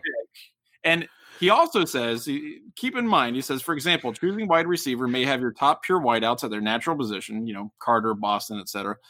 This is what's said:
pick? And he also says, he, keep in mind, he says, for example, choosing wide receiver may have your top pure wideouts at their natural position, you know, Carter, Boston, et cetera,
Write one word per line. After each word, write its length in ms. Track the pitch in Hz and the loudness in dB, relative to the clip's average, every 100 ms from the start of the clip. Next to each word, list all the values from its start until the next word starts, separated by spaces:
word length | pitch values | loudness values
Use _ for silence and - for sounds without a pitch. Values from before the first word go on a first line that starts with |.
pick? 480 | - 587 - - - _ _ _ | -6 -8 -10 -16 -20 _ _ _
And 240 | 165 170 170 _ - - | 0 0 -2 _ -20 0
he 80 | 175 | 4
also 380 | 233 330 220 165 | 6 4 2 0
says, 400 | 135 117 117 147 | 0 0 -2 -4
he, 340 | 143 151 - - - | -6 -6 -14 -18 -6
keep 180 | 254 | -4
in 120 | 254 233 | -2 2
mind, 300 | 180 123 127 | 2 2 -2
he 60 | |
says, 200 | 131 135 | -4 -4
for 100 | 170 | -2
example, 400 | 156 156 170 120 | -2 0 0 -2
choosing 360 | 107 175 208 208 | -2 -2 -2 2
wide 180 | 165 165 | 2 4
receiver 420 | 175 139 123 127 | 0 -2 -2 0
may 160 | 127 | 0
have 160 | 131 131 | 2 0
your 120 | 123 | -2
top 300 | 113 139 160 | 2 2 2
pure 180 | - 185 | 2 2
wideouts 440 | 127 113 113 117 | 4 2 2 0
at 60 | 120 | -2
their 100 | 107 | -2
natural 360 | 104 117 160 156 | 0 0 0 -2
position, 500 | 113 98 98 110 113 | -2 -4 -6 -8 -6
you 80 | |
know, 180 | 101 104 - | -8 -10 -6
Carter, 340 | - 113 113 | 2 2 2
Boston, 480 | 104 104 104 - 104 | -2 0 -2 -2 -8
et 80 | 92 | -8
cetera, 280 | 101 98 101 _ | -6 -6 -6 _